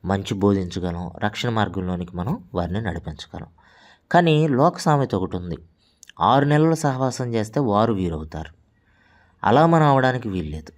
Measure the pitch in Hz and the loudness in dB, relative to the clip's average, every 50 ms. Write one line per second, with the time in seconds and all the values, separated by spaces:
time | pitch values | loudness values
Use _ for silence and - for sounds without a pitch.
0 | - 90 98 98 95 - 110 98 98 101 101 98 95 90 87 95 85 90 85 87 | -2 -2 -4 -4 -2 -4 -4 2 2 2 2 2 -2 -4 -6 -6 -6 -6 -6 -6
1 | 87 85 - - - 104 - - - 123 113 110 104 92 87 101 92 90 90 87 | -8 -10 -8 -4 -6 -4 -4 -4 -6 -2 0 0 -2 -2 -2 -6 -4 -4 -4 -6
2 | 90 87 - 87 90 113 175 254 - - - 90 87 82 87 104 113 101 82 87 | -6 -8 -8 -8 -6 -4 -6 -6 -8 -6 -4 -4 -4 -2 -4 -4 -4 -4 -6 -6
3 | - 80 76 - - _ - 87 - - _ _ _ _ _ _ _ - _ _ | -10 -12 -14 -14 -16 _ -14 -16 -16 -16 _ _ _ _ _ _ _ -20 _ _
4 | _ _ - 170 175 165 156 151 156 151 135 120 143 175 175 - - 165 151 143 | _ _ 2 4 4 6 4 4 2 2 2 4 4 2 2 0 0 2 2 2
5 | 135 - - 95 92 90 - 90 87 87 82 - - _ _ _ _ _ _ _ | 2 0 -2 -2 -2 -4 -6 -8 -8 -8 -10 -10 -12 _ _ _ _ _ _ _
6 | - _ - - 82 101 123 135 139 147 147 151 156 165 165 156 - 147 131 127 | -20 _ -6 0 2 4 4 4 4 4 2 4 4 2 2 0 0 -2 -2 0
7 | 131 127 120 - 127 120 113 113 107 110 - 151 143 113 101 101 110 117 110 95 | -2 -4 -2 -4 -6 -2 -2 -2 -4 -2 -2 -2 0 2 2 2 2 2 2 -2
8 | 92 87 82 78 78 78 - 76 80 - _ _ _ _ _ _ _ _ _ _ | -2 -4 -4 -6 -8 -10 -12 -12 -12 -12 _ _ _ _ _ _ _ _ _ _
9 | _ _ _ _ _ _ _ _ - - 110 139 160 165 165 165 156 147 139 135 | _ _ _ _ _ _ _ _ 0 4 4 6 6 6 4 4 4 4 4 4
10 | 127 131 123 127 117 110 95 92 80 76 78 78 76 - _ | 4 2 0 -2 -4 -4 -4 -4 -4 -6 -8 -10 -12 -16 _